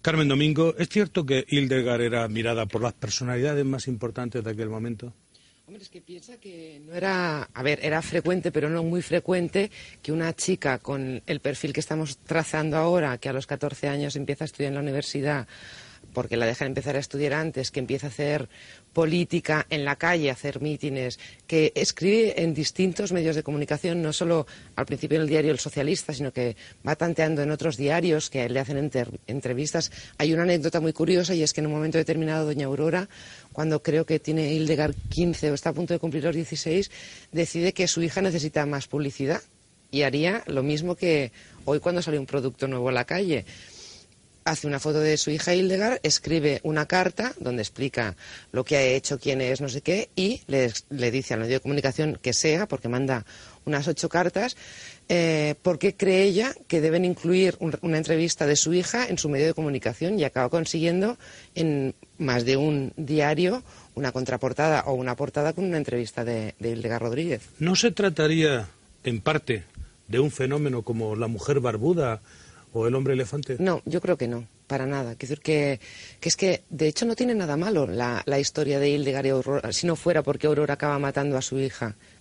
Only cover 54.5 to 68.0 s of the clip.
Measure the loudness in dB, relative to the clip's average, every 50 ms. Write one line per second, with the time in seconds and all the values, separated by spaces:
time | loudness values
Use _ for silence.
54.5 | -4 -8 -16 -18 -18 -18 -18 -18 -20 -20 -4 0 2 2 4 2 2 2 2 0
55.5 | -2 0 _ 0 0 2 0 0 0 2 2 4 4 6 4 4 4 2 0 0
56.5 | -4 -8 -6 _ 0 2 2 4 2 2 2 2 0 0 0 2 4 4 4 4
57.5 | 2 0 -4 -4 -4 -2 -2 0 0 0 2 2 2 2 2 0 0 0 2 2
58.5 | 4 4 4 2 2 2 2 0 -2 -2 0 -2 -2 -2 -2 -2 0 2 2 2
59.5 | 2 0 -2 -2 -2 -2 -2 -2 -2 -2 -2 -2 0 0 0 0 2 0 0 2
60.5 | 2 0 0 0 -2 0 2 2 2 2 0 0 -2 -6 -12 -20 -20 -20 -20 -14
61.5 | _ 0 0 0 2 0 0 -2 -4 _ -20 _ _ -4 0 2 2 2 2 2
62.5 | 2 2 2 2 2 0 -2 -4 -6 -8 -4 0 2 2 4 2 2 2 2 0
63.5 | 0 -2 -6 -12 -20 -20 -20 -14 -8 -4 -4 -2 -2 -2 -2 -2 -2 -2 -2 -2
64.5 | 0 2 2 4 4 2 2 0 -2 0 0 -4 -2 -4 -4 -4 -2 0 0 0
65.5 | 0 -2 -2 0 0 -2 -2 -2 -2 -4 -4 -4 -6 -6 -4 -2 -2 -2 -4 -6
66.5 | -8 _ -4 -4 -4 -2 -4 -4 -2 -2 -2 -2 -2 -2 -2 -2 -4 -4 -6 -16
67.5 | -6 -2 0 2 2 4 4 2 2 4